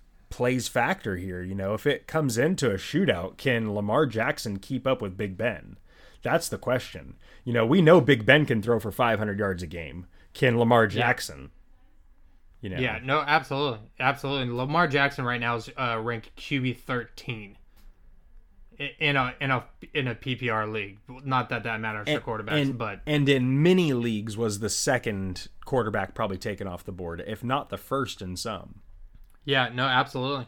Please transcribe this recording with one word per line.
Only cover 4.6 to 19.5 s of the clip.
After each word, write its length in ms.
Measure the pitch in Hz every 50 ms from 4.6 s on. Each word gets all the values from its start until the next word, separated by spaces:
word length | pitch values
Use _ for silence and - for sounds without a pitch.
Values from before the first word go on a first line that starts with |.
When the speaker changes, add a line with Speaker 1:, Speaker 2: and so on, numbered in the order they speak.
| - - 135 123 -
Speaker 1:
up 120 | 131 131 127
with 160 | 110 98 90
Big 220 | 98 110 101 95
Ben? 400 | 87 113 120 104 78 - - - - - - - - - - - - -
That's 260 | 120 135 170 170 -
the 80 | -
question. 600 | - - 123 127 127 - - - 87 71 - - - - - - - -
You 80 | 127 117
know, 140 | 117 113
we 160 | 117 147 196 170
know 180 | 151 170 180
Big 240 | 135 107 151 117 107
Ben 220 | 107 135 151 151
can 160 | - 127 110 98
throw 160 | 117 117 110
for 120 | - 107
five 280 | 95 - 127 117 113 101
hundred 180 | 107 104 101
yards 240 | 101 104 98 95 87
a 60 | 90
game. 400 | 80 82 85 80 71 65 87 92 - - - - - -
Can 240 | - 143 127 117
Lamar 280 | 117 117 117 120 117 113
Speaker 2:
Yeah. 40 | 104
Speaker 1:
Jackson? 640 | 92 113 117 120 123 - - - 78 69 67 69 - - - - - - - - - - - - - - - - - - - - - -
You 80 | - 101
know? 80 | 92 -
Speaker 2:
Yeah, 200 | 131 120 107 113 123
no, 160 | 131 139 151
absolutely. 600 | 147 143 151 160 135 - 143 135 147 143 117 107 107 - - -
Absolutely. 440 | 131 131 139 131 - 135 139 139 127
And 120 | 123 120
Lamar 300 | 120 127 135 147 165 175
Jackson 380 | 160 135 143 139 139 - - 131
right 160 | 120 123 120
now 160 | 117 120 120
is, 120 | 117 107 - -
uh, 220 | - 135 120 117 113
ranked 320 | 110 120 120 113 - - -
Q 240 | - - - 147 135
B 120 | 127 127 120
thirteen 840 | - - - 131 123 113 - - - - - 120 110 104 98 107 - - - - - - - - _ - - - - - - - - - - - - - - - -
i-, 160 | 143 139 - -
in 180 | 160 147 143
a, 180 | 139 127 127 127 -
in 100 | 147 139